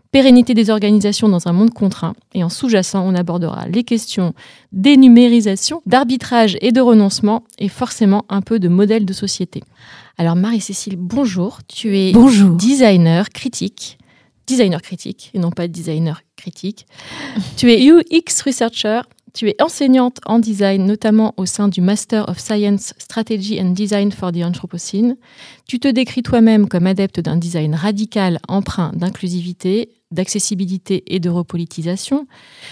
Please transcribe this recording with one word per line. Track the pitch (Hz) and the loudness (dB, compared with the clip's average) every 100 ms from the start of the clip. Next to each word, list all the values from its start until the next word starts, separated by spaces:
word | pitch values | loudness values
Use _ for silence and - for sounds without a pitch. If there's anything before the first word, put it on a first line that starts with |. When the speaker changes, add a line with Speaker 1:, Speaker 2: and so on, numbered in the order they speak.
| _ | _
Speaker 1:
pérennité | 277 269 247 247 | 4 6 6 6
des | 233 214 | 2 2
organisations | 214 208 214 208 208 214 | 0 2 2 2 0 0
dans | 180 175 | 0 0
un | |
monde | 175 226 | 2 0
contraint. | 226 196 - 165 - _ | 0 -4 -2 -8 -8 _
Et | - | -6
en | 170 | -4
sous-jacent, | - 262 214 180 196 | -4 -2 0 0 -2
on | 185 180 | -2 -2
abordera | 175 175 165 - - | -2 -4 -6 -8 -6
les | 190 240 | -4 -2
questions | 226 - - 175 - - - _ | -4 -4 -4 -4 -6 -16 -20 _
d'énumérisation, | 190 220 285 262 233 247 233 214 196 - 320 - | 0 4 8 10 8 8 4 2 -2 -6 -8 0
d'arbitrage | 254 247 254 - 240 220 - | 0 2 -4 -2 2 2 0
et | 240 | 0
de | 247 | 2
renoncement, | 247 220 196 - 208 226 - - | 6 4 4 0 -2 -2 -6 -8
et | 202 | -8
forcément | - 247 - 202 202 - | -6 -6 0 2 2 -2
un | 196 | -6
peu | - 226 | -2 -2
de | 180 | 0
modèle | 180 202 220 190 | 2 2 0 -2
de | |
société. | 190 202 - 180 139 - _ - - - - | -6 -8 -8 -8 -12 -18 _ -20 -20 -14 -4
Alors | 165 175 | -2 0
Marie-Cécile, | 202 226 - 196 208 185 | 0 -2 -6 -10 -10 -10
bonjour. | 180 233 254 185 190 - - | -6 -2 -2 -2 -6 -8 -18
Tu | - 220 196 | -10 -4 0
es | 190 | 4
Speaker 2:
Bonjour. | 196 262 220 196 170 | 6 6 6 4 4
Speaker 1:
designer | 214 277 233 185 165 165 202 | 2 4 4 4 4 2 -2
critique, | - 269 - 196 - - - _ _ _ _ - | -8 -10 -8 -10 -10 -20 -20 _ _ _ _ -4
designer | 254 202 160 | 0 0 -2
critique | - 180 - - - 196 | -8 -14 -14 -16 -10 -6
et | |
non | 175 | -4
pas | 175 175 | -4 -8
designer | 165 165 156 165 156 _ _ | -8 -6 -4 -4 -6 _ _
critique. | - - 190 - _ - - - 277 226 185 - | -18 -12 -12 -12 _ -20 -20 -16 -12 -8 -8 0
Tu | 240 | 4
es | 226 269 | 6 8
U | 339 - | 6 4
X | 320 339 - | -2 -2 -4
researcher. | 277 247 226 233 214 226 - _ _ - | -4 -2 -4 -4 -4 -4 -6 _ _ -6
Tu | 214 | -2
es | - | 0
enseignante | 320 - 277 254 247 247 - | -2 0 2 2 2 -4 -2
en | 226 | -2
design, | 220 202 196 196 190 | 0 0 0 0 0
notamment | 208 220 220 220 - | 0 0 2 0 -4
au | 185 | -6
sein | - 202 | -2 -2
du | 185 | 0
Master | 180 208 - 220 - | 0 -2 -4 -4 -4
of | 175 | -8
Science, | - 208 208 202 - - | -6 -2 0 -2 -4 -18
Strategy | - - 220 220 196 220 | -12 -8 -6 -6 -6 -4
and | 185 | -2
Design | 180 208 208 202 | -2 -2 -2 -2
for | - 180 | -4 -6
the | 170 | -4
Anthropocene. | 170 180 180 175 - 196 240 247 _ - - - - | -4 -6 -10 -14 -8 -2 -2 -2 _ -20 -20 -20 -10
Tu | 247 | -4
te | 277 | -2
décris | 247 247 - | 0 -2 -4
toi-même | 233 240 226 220 202 | -2 2 4 4 2
comme | 180 185 | 0 0
adepte | 190 196 - | 0 -4 -4
d'un | 160 165 | -4 -4
design | 170 175 156 156 | -4 -4 -4 -2
radical, | 196 208 214 214 190 165 - | -2 -4 -4 -2 -2 -2 -4
empreint | 196 196 - 156 160 | -4 -4 -4 -4 -4
d'inclusivité, | 175 - 185 180 175 175 185 208 233 _ - | -6 -6 -6 -6 -8 -6 -4 -2 -4 _ -10
d'accessibilité | 170 185 214 - 190 185 185 - 190 - | -6 -4 -4 -4 -4 -6 -6 -4 -6 -4
et | 185 | -4
de | 175 | -2
repolitisation. | 175 170 175 170 - 160 190 - 277 277 _ _ - - | -4 -4 -8 -8 -8 -8 -8 -4 -6 -6 _ _ -20 -20